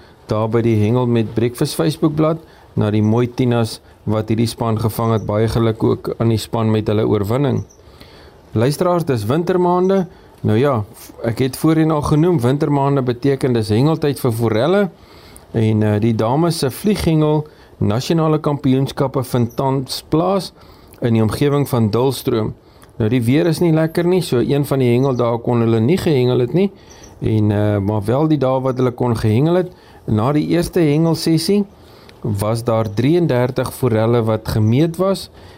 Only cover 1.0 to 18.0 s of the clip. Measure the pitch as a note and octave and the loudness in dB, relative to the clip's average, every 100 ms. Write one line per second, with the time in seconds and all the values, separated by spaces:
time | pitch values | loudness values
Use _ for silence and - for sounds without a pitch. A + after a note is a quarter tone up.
1 | B2 A#2 G#2 - B2 A#2+ D3 - E3 D3 | 2 0 0 -2 -4 -2 -4 -2 -2 0
2 | D#3+ D3+ D#3 E3 - - - - G#2+ G#2+ | -2 0 0 -2 -10 -20 -10 -2 0 2
3 | G#2+ A2+ A#2+ A#2+ B2+ A#2+ A2+ - - - | 2 2 0 0 0 0 -2 -6 -18 -12
4 | - G#2+ G#2+ A2+ A#2 - A2+ G#2+ A2 - | -4 -4 -2 -2 -2 -2 -4 -2 -2 -2
5 | A2+ A2+ G#2 G#2 A2+ A#2 A2+ A2 A#2+ A#2 | 0 0 0 0 0 0 0 0 0 0
6 | - - A2+ G#2+ - A#2 A2 A2 G#2+ G#2 | -4 -2 0 0 -2 -2 0 0 0 0
7 | A#2+ G#2+ G2 B2 C#3+ A2 G#2 - - - | 0 0 0 0 0 -2 -6 -18 -20 -20
8 | - - - - - G#2+ B2 D3 F3+ F3 | -20 -20 -20 -20 -8 -2 -2 0 0 0
9 | D#3+ B2 G2+ D3+ F3 F3+ F3 F3+ F#3 G3 | 0 -2 0 -2 0 0 2 2 2 0
10 | F#3 - - - A2 G#2+ C#3+ A#2+ G2 - | -2 -10 -20 -6 0 2 2 0 -4 -14
11 | - - A#2 A2 C3 - D#3+ D#3+ D#3 D3+ | -20 -8 -6 -2 -4 0 0 2 2 0
12 | C#3+ D3+ E3+ E3+ A#2+ C#3+ D3+ C#3+ C#3 C#3 | 0 2 4 2 0 0 0 0 2 0
13 | B2+ A#2+ C#3+ C3+ C#3 A#2 G#2 G#2+ C#3+ D#3+ | 0 -2 -2 0 0 -2 0 2 2 2
14 | D3+ C#3 C3 A2+ A2+ G#2+ C#3+ G3+ G3 - | -2 -2 -2 0 0 2 2 2 0 -6
15 | - - - - - - A2 G#2+ G#2+ G#2 | -20 -20 -20 -20 -6 0 2 2 2 2
16 | A#2 A2 A2+ C#3 E3+ E3 C3+ - G#3+ G3 | 0 0 0 0 0 0 -4 -2 -2 0
17 | E3+ D#3 D3+ D3+ D3+ - - - G#2 A2 | 0 2 2 0 -4 -16 -20 -4 -2 -2